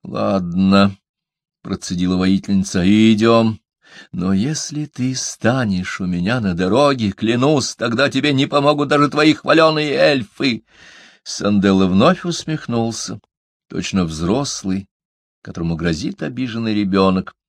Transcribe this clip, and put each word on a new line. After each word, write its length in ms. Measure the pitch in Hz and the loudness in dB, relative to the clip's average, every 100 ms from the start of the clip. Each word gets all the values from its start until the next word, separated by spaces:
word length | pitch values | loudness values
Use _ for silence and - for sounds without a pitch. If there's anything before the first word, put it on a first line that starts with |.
«Ладно», — 920 | - 104 104 98 87 87 95 98 98 98 _ _ _ _ _ _ | -8 -4 -2 -2 -2 0 4 6 4 0 _ _ _ _ _ _
процедила 560 | - 95 - 87 90 92 | -10 -10 -6 -4 0 0
воительница, — 680 | 92 95 98 98 95 95 90 107 113 | 2 2 2 -2 0 0 4 6 6
«идем. 460 | 107 113 117 110 110 _ _ _ - - | 4 4 4 2 -4 _ _ _ -20 -14
Но 220 | 90 90 | -6 -2
если 520 | 95 127 156 - 147 | 0 0 -4 -8 -8
ты 280 | 147 - 127 | -10 -6 -6
станешь 840 | 127 - - 107 131 113 92 90 - | -4 -8 -2 0 0 0 -2 -4 -6
у 60 | |
меня 340 | 92 87 90 127 | -4 -2 -2 0
на 160 | 101 | -2
дороге, 560 | 85 92 113 143 131 104 | -2 0 4 2 2 -2
клянусь, 640 | - 110 120 139 151 - | -2 -2 2 2 2 -2
тогда 340 | - 120 117 139 | -6 -4 0 0
тебе 240 | 135 147 | 0 0
не 140 | 135 139 | 0 0
помогут 400 | 143 143 147 139 | 2 2 0 0
даже 220 | 143 147 | 2 2
твои 240 | 147 156 | 2 2
хваленые 580 | 143 - 156 160 156 151 | 2 2 4 4 2 -2
эльфы». 720 | 135 156 139 107 _ 135 107 _ _ - - - _ | 2 2 2 -4 _ -2 -2 _ _ -20 -20 -20 _
Санделло 600 | - - 101 101 98 95 | -14 -6 0 2 4 4
вновь 400 | 95 95 143 185 | 4 4 4 2
усмехнулся, 920 | 175 165 - 156 - 117 113 110 - 107 _ _ _ _ _ | -4 -8 -6 -8 -4 -4 -4 -6 -10 -12 _ _ _ _ _
точно 380 | - 87 98 | -8 -4 -2
взрослый, 800 | 85 78 85 123 139 - 95 95 98 _ _ _ _ _ | -2 -2 -2 -2 -2 -8 -6 -6 -6 _ _ _ _ _
которому 320 | - - 85 | -16 -8 -4
грозит 480 | 82 85 80 - 202 | -2 -2 -2 -6 -8
обиженный 500 | 156 123 127 113 113 | -10 -8 -8 -6 -4
ребенок. 640 | 104 101 98 95 95 92 _ | -2 0 2 2 2 -6 _